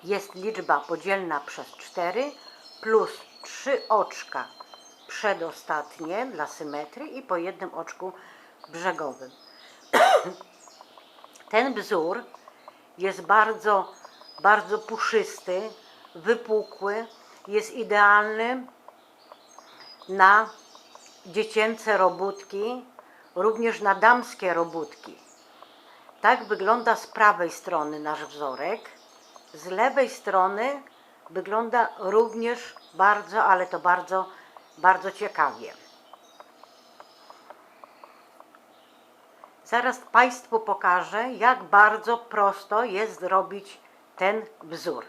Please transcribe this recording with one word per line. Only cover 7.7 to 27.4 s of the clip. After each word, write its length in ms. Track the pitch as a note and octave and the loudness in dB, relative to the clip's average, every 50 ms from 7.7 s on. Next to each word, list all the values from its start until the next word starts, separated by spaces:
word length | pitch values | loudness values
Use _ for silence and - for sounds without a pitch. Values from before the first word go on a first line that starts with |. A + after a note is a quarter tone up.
| - | -10
oczku 380 | E3 E3 - - - F3+ F#3+ F3+ - - - - - - - _ _ - - | -12 -12 -12 -14 -12 -12 -14 -14 -16 -20 -20 -20 -20 -20 -20 _ _ -20 -16
brzegowym. 600 | D3+ E3+ F3 F#3 E3+ D#3 D#3 C#3 B2+ - C3 B2+ - - - - - - - - - - - - | -14 -6 -4 -4 -4 -4 -8 -10 -10 -12 -18 -20 -20 -20 -20 -20 -20 -20 -20 -20 -20 -20 -8 0
<clears throat> 1600 | - - E5+ F#5+ F5+ - - F3+ - - - _ _ _ - - - - - _ - - - _ _ - - _ - - - - | 4 6 6 6 6 4 2 0 -12 -14 -20 _ _ _ -20 -20 -20 -20 -20 _ -20 -20 -20 _ _ -20 -20 _ -20 -20 -12 0
Ten 240 | - A3 B3+ C#4 B3 | 0 2 2 2 -4
wzór 500 | G#3 F#3+ - G#3 E3+ D#3 E3+ G3 A#3+ A#3+ - - - _ - - _ - - _ _ _ _ _ - | -6 -4 -2 -2 -2 0 -2 -4 -6 -10 -16 -20 -20 _ -20 -20 _ -20 -20 _ _ _ _ _ -6
jest 240 | F3+ G3 F#3 F#3 | -4 -4 -4 -6
bardzo, 720 | F3 E3 G3+ A3 G#3+ A3 A3 G#3+ - G#3+ G#3 F#3+ F3+ - - - - - - - - - - - | 0 4 4 4 4 2 -2 -2 0 2 2 2 2 -2 -12 -20 -20 -20 -20 -20 -20 -20 -18 2
bardzo 380 | - G3 G#3+ G#3 G3+ F3+ G#3 A3 | 4 4 4 4 2 -4 -6 -6
puszysty, 920 | - - A3+ A3 - - A3+ G#3+ G3 - - - - F#3 F3+ F#3 G#3+ A3 - - - - - - - - _ | -6 -8 -6 -4 -2 0 0 0 -2 -2 -10 -12 -8 -6 -4 -4 -6 -8 -12 -16 -20 -20 -20 -20 -20 -20 _
wypukły, 920 | E3+ D#3+ G3+ A#3 A3+ A#3+ G#3+ A3 G#3+ G3 - - - F#3+ G3 G#3 A3 A#3 A3 - - - - - - _ F#3+ | -8 -2 -2 -2 -2 0 -2 -2 -2 -2 -6 -12 -8 -6 -4 -4 -6 -8 -10 -18 -20 -20 -20 -20 -20 _ -4
jest 260 | G3+ G#3+ G#3+ - - | -4 -4 -4 -4 -8
idealny 920 | C4+ A3 F#3 G#3 G#3 G#3 G3+ G#3 G#3 G#3 G#3+ A3 A3 A3+ A#3+ B3+ C4 B3+ - - _ _ - _ _ _ _ _ _ _ _ - _ - _ - - - - - - - - - _ - - | -8 -4 0 4 6 8 8 8 6 4 2 -2 -4 -2 -2 -4 -6 -8 -14 -20 _ _ -20 _ _ _ _ _ _ _ _ -20 _ -20 _ -20 -20 -20 -20 -20 -20 -20 -20 -20 _ -12 -8
na 400 | F#3+ G3 F#3 F#3+ G3+ G#3+ A3 G#3+ - - - - - - - - - - - - - - _ | 2 6 6 8 8 6 4 0 -8 -20 -20 -20 -20 -20 -20 -20 -20 -20 -20 -20 -20 -20 _
dziecięce 680 | F#3+ E3 G#3 G#3+ A3 - G#3+ G#3+ A3 A3+ A3+ - A3 G#3 | -6 -4 -4 -4 0 0 0 0 0 -2 -4 0 0 2
robótki, 880 | F#3+ F#3 F3+ - F3 F#3+ G3 G3 - - - - G3 G#3 A#3 B3 B3+ B3 - _ - - - - - - _ _ | 4 4 2 2 0 -6 -6 -6 -8 -14 -12 -8 -6 -6 -6 -6 -8 -12 -18 _ -20 -20 -20 -20 -20 -20 _ _
również 460 | F3+ F#3 A3 G#3+ A3 A#3 A3+ A3 A3 | 0 0 0 2 2 -2 -2 -2 0
na 140 | G#3 G3+ G3 | 2 0 2
damskie 600 | F#3 G3+ A3+ A#3+ B3 A#3+ - - - G3 F3+ E3+ | 6 6 6 6 6 2 -8 -12 -4 -2 -2 0
robótki. 640 | E3+ E3+ E3 D#3+ E3 D3+ - - - - - - - - - - _ _ _ _ - - - - - _ - - - - - - _ | 0 -2 -2 -4 -10 -10 -10 -12 -20 -20 -20 -20 -20 -20 -20 -20 _ _ _ _ -20 -20 -20 -20 -20 _ -20 -20 -20 -20 -20 -16 _
Tak 240 | - G#3 B3+ B3 A3+ | 4 4 4 4 0
wygląda 520 | G3+ G#3 - F#3+ G3+ A3+ B3 A3+ A#3+ A3 | -6 -4 -2 2 0 0 2 2 0 0
z 100 | - - | 0 -4
prawej 440 | - - - A3 G#3 G3+ E3+ | -12 -2 4 4 4 4 4